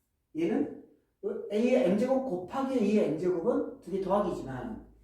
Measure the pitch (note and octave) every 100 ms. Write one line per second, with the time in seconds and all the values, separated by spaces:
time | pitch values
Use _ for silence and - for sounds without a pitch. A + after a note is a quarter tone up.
0 | _ _ _ D#3 F3+ C4 - - - _
1 | _ - G3+ - - G#3 A#3+ C4 F3 G#3
2 | B3+ C4 - F3+ - C4+ C4 B3+ G3+ G#3+
3 | - - F3 E3+ E3 C#4 - - E3+ F#3+
4 | F#3 G3+ F#3 - - B2+ A2 G#2+ - -